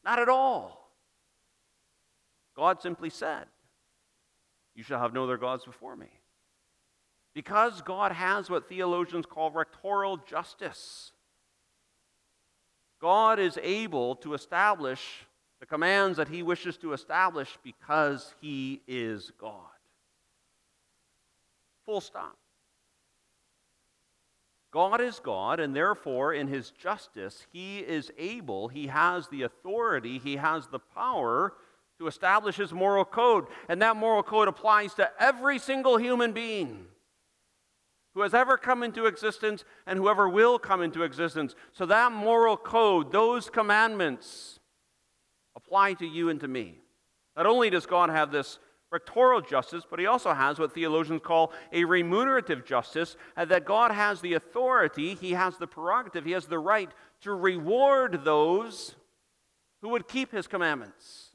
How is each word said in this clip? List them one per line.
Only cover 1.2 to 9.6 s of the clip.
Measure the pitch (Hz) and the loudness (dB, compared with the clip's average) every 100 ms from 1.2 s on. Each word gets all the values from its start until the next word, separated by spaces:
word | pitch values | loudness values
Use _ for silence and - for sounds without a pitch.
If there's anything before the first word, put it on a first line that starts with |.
| _ _ _ _ _ _ _ _ _ _ _ _ _ - | _ _ _ _ _ _ _ _ _ _ _ _ _ 0
God | 165 185 | 0 0
simply | 180 165 156 | -6 -8 -10
said, | - 147 147 - _ _ _ _ _ _ _ _ _ _ _ _ | -8 -8 -8 -12 _ _ _ _ _ _ _ _ _ _ _ _
"You | - | -20
shall | 113 127 | -8 -4
have | 120 | -4
no | 123 127 | -2 -4
other | 123 | -4
gods | 123 127 127 | -4 -6 -12
before | - - 123 | -20 -18 -18
me." | - _ _ _ _ _ _ _ _ _ _ _ _ 151 | -20 _ _ _ _ _ _ _ _ _ _ _ _ -18
Because | - 208 233 190 | -2 0 0 -2
God | 147 185 202 | -10 -2 -2
has | 160 185 202 180 | 0 -2 -2 -2
what | 175 - | -4 -4
theologians | 185 180 175 170 170 160 | -4 -2 -2 -2 -6 -8
call | 156 160 | -4 -4
rectoral | 156 | -2